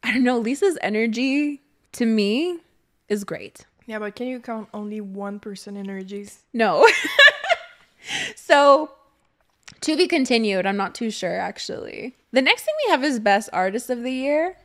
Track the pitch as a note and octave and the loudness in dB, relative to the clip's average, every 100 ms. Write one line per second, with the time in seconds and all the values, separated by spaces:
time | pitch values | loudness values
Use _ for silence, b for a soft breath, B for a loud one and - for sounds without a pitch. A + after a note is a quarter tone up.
0 | A#3 A#3 B3 B3 A3 C#4 G4+ D#4+ - G#3+ | -2 2 2 2 0 0 0 0 -2 0
1 | A3+ A3 C4 C#4 D4 C#4+ _ _ _ - | -2 0 0 0 -2 -4 _ _ _ -2
2 | A3+ A3 G3+ A#3 F4 E4+ _ _ _ _ | 0 2 2 0 -2 -6 _ _ _ _
3 | _ G#3 G3 E3 G2 - - _ - A3 | _ -6 -6 -12 -12 -20 -20 _ -12 -8
4 | G#3 G3+ B3 B3+ B3 A3+ G#3 G#3+ G#3 G#3+ | -8 -8 -8 -8 -8 -10 -10 -12 -10 -8
5 | G3+ G3 G3+ G3+ G#3+ G3 - G3+ G3 G3 | -10 -10 -10 -10 -12 -14 -14 -12 -10 -10
6 | F#3+ G3+ G3+ - _ A#3 G#3+ D#3+ A4 - | -10 -12 -14 -20 _ 0 2 6 6 6
7 | - - C#5+ D5+ - E5+ - - _ _ | -2 8 8 6 -4 -4 -4 -20 _ _
8 | B B B - - D4 C#4+ C#4 D#4 - | B B B -12 4 6 8 6 4 -12
9 | _ _ _ _ _ _ - - - D#4 | _ _ _ _ _ _ -20 -8 -2 2
10 | F4+ E4+ C4 A#3 A3 F#3+ F#3+ G3+ G3 - | 2 2 2 2 2 0 0 -2 -4 -4
11 | A#3 G3+ F3+ F3+ F3+ - - - - - | -8 -6 -6 -4 -6 -8 -10 -10 -12 -12
12 | C4 - _ B3 C4+ A#4 - D#5 C5 D#4 | -14 -16 _ 0 2 0 0 -2 2 2
13 | C#4+ B3 G#3+ G3+ G#3+ F3 F#3+ G#3 B3 B3 | 2 0 2 2 0 -2 -2 -2 -6 -6
14 | A#3+ C4 C4 D4+ E4+ F#4 | -4 -4 0 0 -2 -6